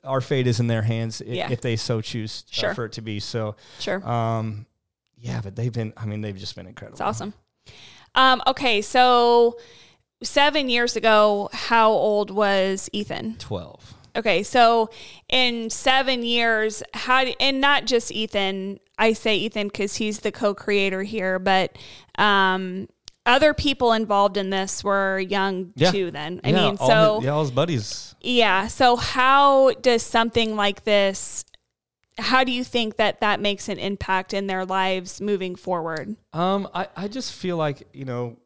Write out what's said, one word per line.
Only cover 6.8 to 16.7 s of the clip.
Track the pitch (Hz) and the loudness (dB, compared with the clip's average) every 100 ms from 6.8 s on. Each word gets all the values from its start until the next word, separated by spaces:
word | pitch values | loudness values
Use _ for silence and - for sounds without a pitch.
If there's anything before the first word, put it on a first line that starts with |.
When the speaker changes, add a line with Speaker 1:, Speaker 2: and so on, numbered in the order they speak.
| 104 - | -18 -6
Speaker 2:
It's | |
awesome. | 196 - 208 - _ _ - - - - _ 247 | -6 -4 -10 -14 _ _ -20 -20 -20 -20 _ 2
Um, | 262 254 - | 4 4 0
okay, | 262 262 208 | 0 0 0
so | 214 254 254 247 240 240 233 233 - - - _ _ _ | 2 4 6 6 6 6 4 2 -20 -20 -20 _ _ _
seven | - 285 294 294 262 | -2 2 2 2 0
years | 240 240 240 | 0 0 0
ago, | 220 214 214 202 202 | 4 6 4 2 -4
how | - - 226 220 | -8 0 4 4
old | 202 208 208 202 | 4 2 2 0
was | 196 202 196 190 196 - | 0 2 2 0 -2 -4
Ethan? | 208 208 - 220 226 | -6 -6 -8 -8 -10
Speaker 1:
Twelve. | - 202 - - - - - - | -8 -10 -10 -20 -20 -20 -8 -4
Speaker 2:
Okay, | 220 175 | 0 0
so | 208 254 233 233 220 - - - - | 2 6 6 6 0 -6 -20 -20 -2
in | 254 247 233 226 | 0 0 -2 -4
seven | - 269 262 262 254 | -2 2 2 2 -2
years, | 233 233 233 220 220 | 0 0 2 0 -2